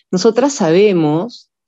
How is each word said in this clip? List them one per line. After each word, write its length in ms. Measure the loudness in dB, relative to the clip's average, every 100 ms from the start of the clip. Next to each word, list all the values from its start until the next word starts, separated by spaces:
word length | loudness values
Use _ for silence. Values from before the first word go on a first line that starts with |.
| _
Nosotras 420 | 0 0 0 -2
sabemos 960 | -2 0 2 2 2 0 -2 -6 -12 _ _